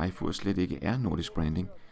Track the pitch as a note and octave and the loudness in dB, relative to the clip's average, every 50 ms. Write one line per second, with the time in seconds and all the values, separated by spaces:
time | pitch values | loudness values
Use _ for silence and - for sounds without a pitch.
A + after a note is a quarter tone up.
0 | D#2+ F#2+ F2+ - - E2 E2+ - - F#2+ G2 F#2+ F#2 - - - - F2+ A#2 C3 | 0 -2 0 -2 -2 -2 -2 0 0 2 2 2 2 0 0 -2 0 0 0 2
1 | A#2+ F2+ D#2 D#2+ D#2+ - - E2+ D#2+ D#2 D#2+ F2+ F2+ - - - - - | 2 2 2 0 -2 -2 0 0 2 2 2 0 -2 -4 -8 -12 -16 -16